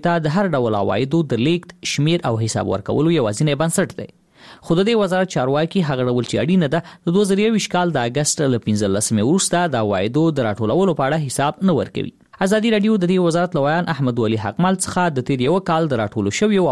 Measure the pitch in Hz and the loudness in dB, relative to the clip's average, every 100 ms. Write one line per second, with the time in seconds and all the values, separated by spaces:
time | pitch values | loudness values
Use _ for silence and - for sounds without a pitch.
0 | 175 170 156 170 196 143 120 104 98 98 | 0 0 0 0 0 0 0 0 0 0
1 | 135 160 143 117 135 175 - - - - | 0 0 0 0 0 0 -4 -12 -6 -2
2 | 151 170 143 113 110 107 98 95 104 113 | 0 0 0 -2 -2 -2 -2 -2 -2 0
3 | 160 165 110 104 151 139 165 180 165 - | 2 2 0 0 0 0 0 0 -2 -6
4 | - _ _ _ - - - 170 196 233 | -16 _ _ _ -20 -10 -2 0 2 2
5 | 196 185 185 156 127 143 165 196 151 131 | 2 0 0 0 0 0 0 0 0 0
6 | 123 120 113 110 120 185 143 160 - - | 0 0 0 -2 2 2 2 0 -4 -8
7 | - 185 202 196 220 220 - 180 175 147 | 0 2 2 2 2 0 0 0 0 0
8 | 120 131 147 - 143 120 110 104 104 98 | -2 0 -2 0 0 0 0 0 0 0
9 | - 107 110 185 - 175 175 123 107 98 | 0 0 2 2 2 0 0 0 0 0
10 | 101 139 165 143 113 101 107 147 190 156 | 0 0 0 0 -2 -2 0 2 0 0
11 | 135 156 139 - 139 - 190 143 98 - | 0 -2 -2 -2 -2 0 0 0 -2 -6
12 | 98 - _ - 190 214 226 214 214 214 | -8 -10 _ -4 0 0 2 2 2 2
13 | 175 185 170 165 180 160 139 165 170 139 | 2 2 2 0 0 0 0 0 -2 -2
14 | 131 120 110 110 101 - 180 190 - - | -2 0 0 0 -2 0 0 0 -2 -2
15 | 180 131 123 135 123 185 185 165 165 120 | -2 -2 -2 0 0 0 0 0 0 0
16 | 104 110 98 - 214 202 165 | -2 -2 -2 0 2 2 2